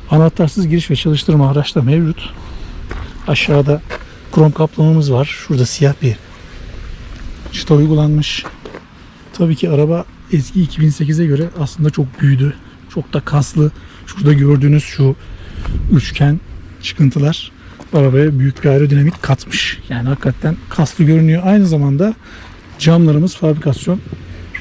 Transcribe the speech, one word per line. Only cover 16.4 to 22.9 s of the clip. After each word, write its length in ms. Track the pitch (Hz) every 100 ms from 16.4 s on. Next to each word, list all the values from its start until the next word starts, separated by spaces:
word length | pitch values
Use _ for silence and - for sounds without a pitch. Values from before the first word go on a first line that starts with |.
| - - - -
çıkıntılar 680 | - - 135 147 143 165 - - - - -
arabaya 460 | 156 135 131 151 135
büyük 240 | 139 -
bir 60 | 147
aerodinamik 520 | 139 147 143 147 -
katmış. 580 | - 135 - - - - -
Yani 200 | 120 123
hakikaten 480 | 139 - - 156 165 -
kaslı 340 | - 151 -
görünüyor. 400 | 151 160 160 165 185
Aynı 220 | 208 185
zamanda 480 | 156 139 139 208 - - - - - - -
camlarımız 560 | 160